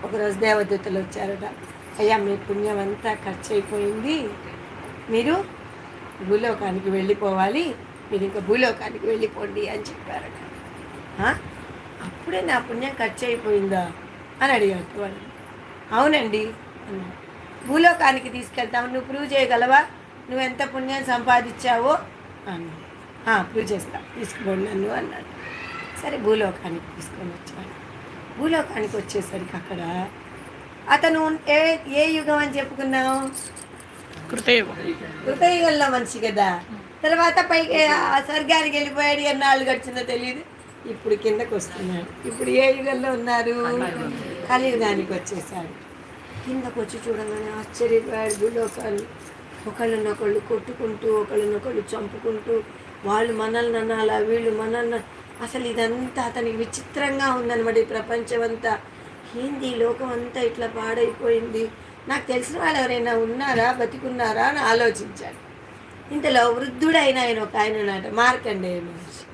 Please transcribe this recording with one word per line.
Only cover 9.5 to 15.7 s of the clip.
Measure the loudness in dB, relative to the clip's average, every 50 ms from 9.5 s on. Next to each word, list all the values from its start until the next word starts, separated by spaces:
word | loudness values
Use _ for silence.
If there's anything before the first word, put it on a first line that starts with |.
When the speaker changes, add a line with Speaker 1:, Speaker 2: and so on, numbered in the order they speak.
| -4 -4 -4 -4
Speaker 1:
అని | -4 -6
చెప్పారట. | -8 -8 -12 -14 -12 -10 -10 -10 -10 -10 -14 -14 -14 -14 -14 -14 -16 -16 -16 -14 -16 -14 -14 -14 -14 -14 -6 0
"ఆ? | 0 0 0 0 -4 -12 -12 -14 -14 -14 -14 -14 -14 -16 -14 -12 -12
అప్పుడే | -12 -12 -10 -8 -4 -2 -2
నా | 2 2 2 2
పుణ్యం | 0 -2 -6 -4 -4 -4 -4 -2
ఖర్చు | -4 -4 -2 -4 -2 -2
అయిపోయిందా?" | -2 -2 2 2 2 4 4 4 2 0 0 -2 -6 -12 -14 -16 -16 -16 -18 -18 -4 0
అని | 2 4
అడిగారు | 4 6 4 4 2 0 -6 -8 -8 -8
వాళ్ళు. | -6 -6 -8 -10 -14 -16 -16 -16 -16 -16 -16 -16 -16 -16